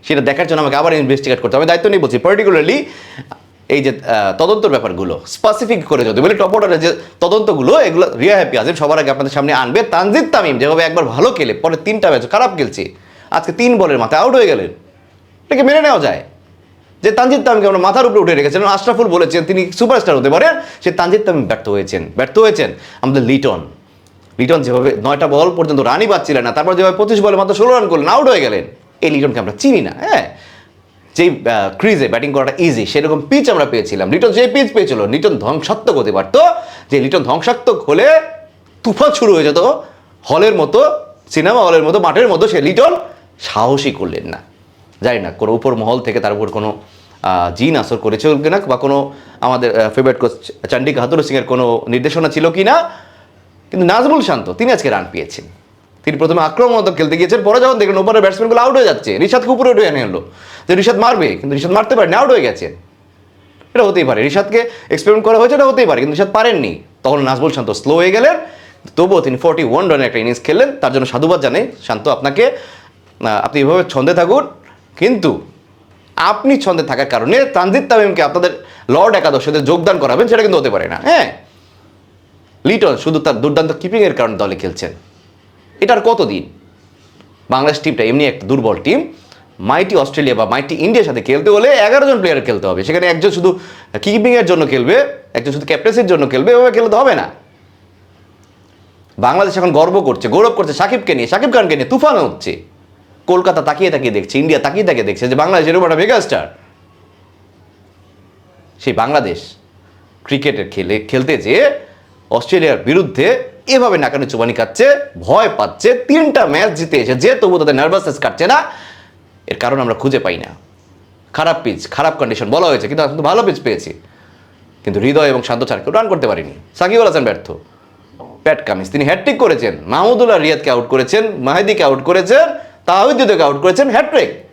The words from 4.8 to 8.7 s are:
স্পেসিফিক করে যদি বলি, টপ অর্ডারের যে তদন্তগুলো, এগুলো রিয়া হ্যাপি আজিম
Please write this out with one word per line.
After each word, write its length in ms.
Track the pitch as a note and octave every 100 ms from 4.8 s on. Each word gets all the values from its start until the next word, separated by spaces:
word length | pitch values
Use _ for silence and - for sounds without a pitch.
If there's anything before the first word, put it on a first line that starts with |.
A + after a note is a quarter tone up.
| G#2+ F2+ F#2 D#2 -
স্পেসিফিক 580 | - G#3+ G#3+ A3 A3
করে 200 | - D3
যদি 160 | A2+ G#2+
বলি, 140 | D#3+
টপ 200 | G3+ F#3+
অর্ডারের 260 | G#3+ B3 E3
যে 160 | E3 - - -
তদন্তগুলো, 600 | F3 G#3+ G#3+ D#3+ B2+ D4
এগুলো 360 | A3+ D#3+ F3+ A#2
রিয়া 200 | D#3 G3+
হ্যাপি 220 | E3+ B2
আজিম 160 | A#2+